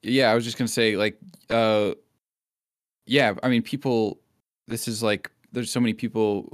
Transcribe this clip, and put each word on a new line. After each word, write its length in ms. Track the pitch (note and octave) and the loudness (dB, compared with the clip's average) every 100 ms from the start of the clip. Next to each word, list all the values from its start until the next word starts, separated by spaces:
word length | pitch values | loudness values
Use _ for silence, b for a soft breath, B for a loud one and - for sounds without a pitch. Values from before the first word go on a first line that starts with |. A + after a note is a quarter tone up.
yeah, 280 | - C3 B2 | -2 2 4
I 40 | |
was 100 | A#2 | 2
just 140 | A#2 - | 0 -4
gonna 100 | A#2 | -4
say, 280 | - A2+ G#2 | 0 2 2
like, 220 | G#2+ - - - - | 0 -2 -20 -18 -4
uh, 440 | A#2 A2 G#2+ G#2 - _ _ _ _ _ _ _ _ _ _ - | 0 2 2 0 -4 _ _ _ _ _ _ _ _ _ _ 0
yeah, 280 | C3+ A#2+ F#2+ | 2 2 0
I 60 | C3 | 0
mean, 140 | A#2+ | 0
people, 580 | A#2 C3 C3+ A#2 G#2+ - _ _ _ _ - | 0 -4 -2 0 0 -4 _ _ _ _ -12
this 200 | A2+ - | -8 -6
is 140 | G#2+ | -4
like, 280 | G#2+ G2+ - _ _ | -2 -2 -4 _ _
there's 180 | A#2+ A2+ | -10 -6
so 100 | B2 | -2
many 140 | A#2+ | -2
people 540 | A2 A2+ A2 G#2+ G2+ - | -2 -4 0 0 0 -6